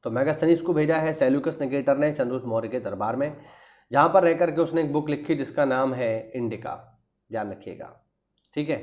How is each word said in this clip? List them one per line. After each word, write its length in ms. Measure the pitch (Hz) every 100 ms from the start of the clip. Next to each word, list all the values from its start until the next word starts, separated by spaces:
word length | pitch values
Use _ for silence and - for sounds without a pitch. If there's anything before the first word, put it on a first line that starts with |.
तो 60 | 131
मेगास्थनीज 500 | 117 139 151 160 165
को 120 | 170
भेजा 240 | 156 151 160
है 160 | 160
सेल्यूकस 440 | 156 127 143 147 -
निकेटर 360 | 139 139 139 139
ने 140 | 147
चंद्रगुप्त 340 | 147 123 127 123
मौर्य 220 | 113 113
के 120 | 123
दरबार 360 | 107 95 107 120
में, 200 | 139 - - - - _ _
जहाँ 180 | 131 160
पर 140 | 190
रहकर 280 | 170 165 170
के 100 | 151
उसने 220 | 165 160
एक 100 | 151
बुक 180 | 147 151
लिखी 240 | 147 -
जिसका 300 | 156 131 -
नाम 280 | 139 127 135
है 380 | 127 120 110 -
इंडिका, 680 | 127 117 110 - - - _ _ _ _
ध्यान 200 | 110 104
रखिएगा, 400 | 95 - - - - _ _ _ _ _
ठीक 160 | - 147
है। 80 | 127